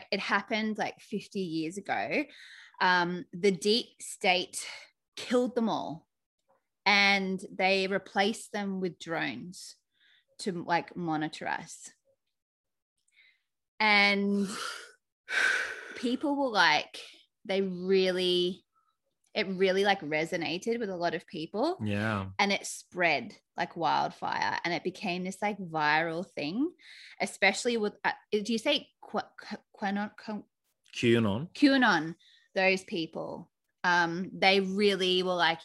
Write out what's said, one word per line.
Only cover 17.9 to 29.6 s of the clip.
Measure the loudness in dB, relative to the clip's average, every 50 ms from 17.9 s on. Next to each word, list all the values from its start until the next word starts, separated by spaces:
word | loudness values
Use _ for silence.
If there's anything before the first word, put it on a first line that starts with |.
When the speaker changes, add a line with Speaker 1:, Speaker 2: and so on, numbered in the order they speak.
| 4 4 4 4 2 2 2 2 2 2 2 0 -2 -6 _ _ _ _ _ _ _ _ _ _ _ _ _ _ -4
Speaker 1:
it | -4 -4
really, | -2 0 2 2 2 4 4 4
like, | 2 2 2
resonated | 0 -2 -2 -2 -2 -2 -4 -4 -4 -4 -6 -4 -4 -4 -4 -4
with | -4 -6
a | -4
lot | -2 -2 -2 -2
of | -4 -6
people. | -10 -10 -10 -8 -6 -4 -2 -2 -2 -2 -4 -4
Speaker 2:
Yeah. | -4 -2 0 0 0 -2 -2 -4 -4 -2 0
Speaker 1:
And | 0 0
it | 0 -2 -4
spread | -8 -12 -12 -16 _ -4 -2 0 0 0 0 -4 -8 -14 -18 _ _ _
like | -8 -8 -6 -4
wildfire | -2 -2 0 2 0 0 -2 -4 -6 -6 -6 -4 -2 -2 -2 -4 -4 -4
and | -4 -4
it | -4 -4
became | -6 -8 -6 -6 -6 -4 -4 -6
this, | -8 -6 -4
like, | -4 -4 -4
viral | -6 -8 -6 -4 0 2 2 2 2 2 0 -2 -6 -6 -8 _
thing, | -6 -6 -4 -2 -2 -2 -2 -4 _ -18 -20 -20 -20 -20 -20 -8 -6
especially | -6 -6 -2 0 0 0 2 0 -2 -2 -2
with, | 0 -2 -4 -4 -4 -4
uh, | -4 -4 -4 _ _
do | -4 -2 -2 -2
you | -2 -2
say | 0 0 0 0 -2 -8 _ _
Qu-, | -14 -8 -6 -6 -6 -8 _ -20 -16 -14
Qu-, | -14 -14